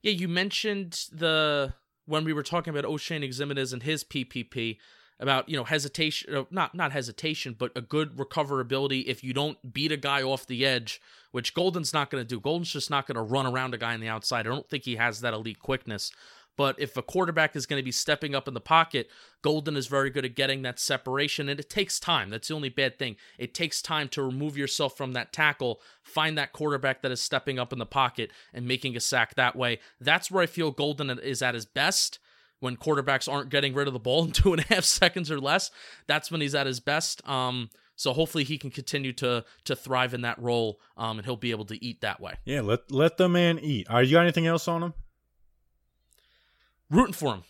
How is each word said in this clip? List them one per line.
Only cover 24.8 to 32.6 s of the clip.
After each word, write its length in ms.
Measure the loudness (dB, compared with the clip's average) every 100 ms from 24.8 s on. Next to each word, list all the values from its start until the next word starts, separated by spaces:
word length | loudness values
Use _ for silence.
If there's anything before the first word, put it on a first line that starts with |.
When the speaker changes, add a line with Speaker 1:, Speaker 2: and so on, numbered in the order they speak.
| 0 -2
Speaker 1:
from 160 | -4
that 180 | -4 -6
tackle, 480 | 4 4 4 -2 -4 -10 _
find 340 | -4 0 2 0
that 140 | -4
quarterback 500 | -2 -2 0 0 0
that 80 | -2
is 80 | -2
stepping 360 | -2 -2 0 0
up 140 | 0
in 80 | -4
the 60 | -2
pocket 460 | 2 2 2 -8 -8 -16
and 140 | -8 0
making 300 | 0 0 -4
a 20 |
sack 360 | 0 2 2 4
that 200 | 2 2
way. 240 | -2 -2 -8 _
That's 280 | 2 2 2
where 140 | 2
I 40 | 2
feel 240 | 2 -2
Golden 380 | 0 -2 0 -4 -4
is 220 | -4 0
at 140 | 0 -2
his 100 | -4
best. 540 | 0 2 2 0 -2 _ _ _ _